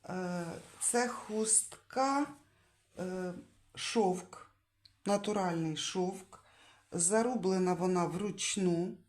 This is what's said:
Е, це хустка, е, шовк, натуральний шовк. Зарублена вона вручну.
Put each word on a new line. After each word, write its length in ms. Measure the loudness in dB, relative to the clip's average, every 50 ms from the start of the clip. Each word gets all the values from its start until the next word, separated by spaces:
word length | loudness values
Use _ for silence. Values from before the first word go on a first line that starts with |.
| _ -8
Е, 360 | -6 -6 -4 -4 -4 -4 -4 -6 -8 -10 -14 -16 -10 -2
це 280 | -2 2 2 2 2
хустка, 1200 | 2 -2 -8 -8 -4 -2 -2 2 4 4 2 2 0 -12 -18 _ _ 0 0 2 4 4 2 0 0 -4 -18 _ _ _ _ _ _ _ _ _ _ _
е, 360 | -8 -6 -6 -4 -4 -4 -6 -6 -8 -14 -20 _ _ _ _ _
шовк, 760 | -8 -8 0 2 2 4 4 2 -2 -6 -12 -18 -20 -20 -20 _ _ _ _ _ _ _ -20 _ _ _
натуральний 720 | 0 0 2 2 0 0 0 0 0 0 0 -2 -2 -2
шовк. 680 | -4 -6 -4 -2 -2 -2 -2 -4 -8 -14 -18 -20 -20 _ -20 -20 -20 -20 -20 -20 _ _ _
Зарублена 800 | -2 0 2 4 4 4 2 2 0 0 2 2 4 4 4 2 2
вона 320 | 2 2 2 2 2 2
вручну. 920 | 0 -2 -4 -4 -4 -4 -4 -4 -2 0 2 2 4 4 2 0 -2 -4 -10 _